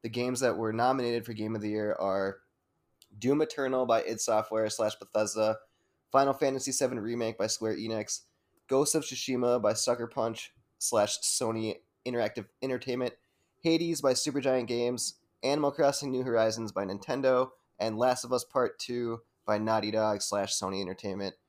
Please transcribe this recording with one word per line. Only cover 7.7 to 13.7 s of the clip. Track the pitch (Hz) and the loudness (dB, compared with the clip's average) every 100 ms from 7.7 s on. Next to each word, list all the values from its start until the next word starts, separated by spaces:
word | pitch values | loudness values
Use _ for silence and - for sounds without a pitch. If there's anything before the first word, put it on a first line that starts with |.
| 85 | -4
Enix, | 113 110 - - _ _ _ _ - | -4 -6 -6 -8 _ _ _ _ 0
Ghost | 135 147 156 | 2 4 0
of | |
Tsushima | - 127 - 123 123 123 | -2 -8 -4 0 2 4
by | 107 | 2
Sucker | 110 - 120 117 | 2 0 0 -2
Punch | - 113 110 - _ _ _ | -2 -2 -4 -12 _ _ _
slash | - 113 104 - | 0 2 2 2
Sony | - - 117 113 110 - _ _ 127 | -2 0 0 -2 -4 -6 _ _ -6
Interactive | 120 107 - 98 _ | -2 -2 -4 -12 _
Entertainment, | 135 123 131 123 123 - _ _ _ _ | -4 -4 -4 -2 -4 -6 _ _ _ _
Hades | 170 | 2